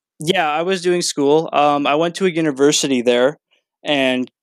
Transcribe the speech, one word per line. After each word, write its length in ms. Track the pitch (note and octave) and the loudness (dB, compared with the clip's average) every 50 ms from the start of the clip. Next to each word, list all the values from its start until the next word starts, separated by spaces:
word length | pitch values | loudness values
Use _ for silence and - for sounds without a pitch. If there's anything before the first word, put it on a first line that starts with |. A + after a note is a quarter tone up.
| _ _ _ - | _ _ _ -10
Yeah, 300 | D3+ D#3 F#3+ F#3 E3 D3+ | -4 -2 -2 0 0 -2
I 120 | D3 D#3 | -2 -2
was 200 | E3+ F3+ F#3+ F#3 | -2 -2 -4 -2
doing 200 | E3+ F3+ F3+ F3 | 0 -2 -2 0
school. 480 | E3+ - - - C#3+ C#3 D3 D#3 E3 - | -2 -4 -4 -2 0 2 2 2 0 0
Um, 360 | - - D3 D3 D3 C#3+ C#3+ C3 | 0 2 2 2 2 0 0 0
I 80 | C#3+ | 0
went 200 | D3+ E3 F3 E3+ | 0 0 -2 -2
to 100 | - F#3+ | -2 -2
a 40 | F#3 | -2
university 720 | E3 D#3+ E3 D#3 C#3 B2+ C#3 D3 D3 - - C#3+ C3+ B2 | -2 0 -2 -2 0 2 2 2 2 2 0 0 0 0
there, 360 | A2+ B2 A#2+ A#2+ B2 C3+ D3+ _ _ _ _ _ _ _ _ _ - | 2 2 2 4 2 0 0 _ _ _ _ _ _ _ _ _ -6
and 460 | - D3 C#3 C3+ C3 B2+ B2+ B2+ A#2+ _ _ | -4 -2 0 0 0 0 -2 -4 -6 _ _